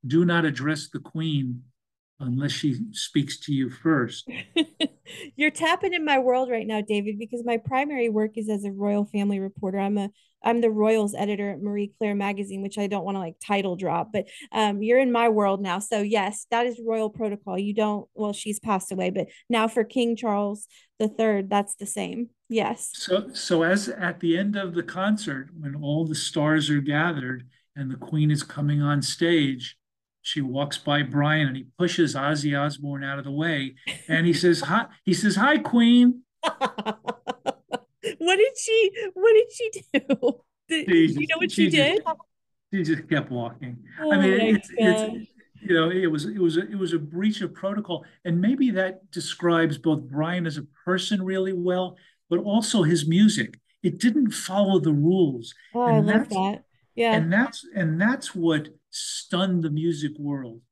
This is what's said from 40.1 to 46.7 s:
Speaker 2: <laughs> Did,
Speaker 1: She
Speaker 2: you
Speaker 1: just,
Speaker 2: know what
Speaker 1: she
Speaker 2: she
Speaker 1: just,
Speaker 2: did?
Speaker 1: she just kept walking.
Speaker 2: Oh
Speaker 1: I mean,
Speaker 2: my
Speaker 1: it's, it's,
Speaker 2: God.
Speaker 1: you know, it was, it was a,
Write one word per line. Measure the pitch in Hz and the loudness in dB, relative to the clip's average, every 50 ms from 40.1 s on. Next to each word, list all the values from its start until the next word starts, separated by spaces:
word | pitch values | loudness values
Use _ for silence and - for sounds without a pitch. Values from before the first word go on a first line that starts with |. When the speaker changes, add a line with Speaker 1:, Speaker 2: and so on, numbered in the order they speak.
| 277 - - 466 277 - _ _ _ | -2 0 0 -2 -2 -2 _ _ _
Speaker 2:
<laughs> | _ _ _ | _ _ _
Did, | 330 320 294 - | -4 -4 0 2
Speaker 1:
She | 180 | 4
Speaker 2:
you | 165 - 156 | 6 6 4
Speaker 1:
just, | - 294 302 302 | 4 0 -2 -2
Speaker 2:
know | 320 320 | -2 -2
what | 349 349 | -2 -2
Speaker 1:
she | - - 208 | 2 2 2
Speaker 2:
she | 185 226 311 | 4 6 4
Speaker 1:
just, | 277 285 349 | 4 4 2
Speaker 2:
did? | 427 427 330 320 - - _ _ _ _ _ _ _ _ _ - | 0 0 -2 -6 -6 -10 _ _ _ _ _ _ _ _ _ -4
Speaker 1:
she | 196 170 151 160 | -4 0 0 0
just | 143 - - | -2 0 -2
kept | 165 143 - - | -2 -2 -2 -2
walking. | 131 123 117 117 - - - 123 120 123 - - - - | -6 -6 -6 -6 -8 -12 -14 -14 -14 -14 -18 -20 -14 -6
Speaker 2:
Oh | 311 311 | 0 2
Speaker 1:
I | - 196 | 4 4
mean, | 190 190 190 196 | 6 4 4 4
Speaker 2:
my | 226 | 4
Speaker 1:
it's, | 226 220 202 - - - - | 4 4 2 2 -2 -2 2
it's, | 220 220 214 220 | 4 4 4 4
Speaker 2:
God. | 220 214 226 226 220 - _ _ _ _ _ - | 0 -4 -6 -10 -12 -16 _ _ _ _ _ -14
Speaker 1:
you | - 196 175 | -2 0 2
know, | 165 160 165 | 2 4 2
it | 180 185 190 170 | 2 0 0 0
was, | 156 151 143 | 0 0 -2
it | 202 214 208 | -4 -2 0
was | 180 170 156 165 | 0 2 2 0
a, | - - | -2 -4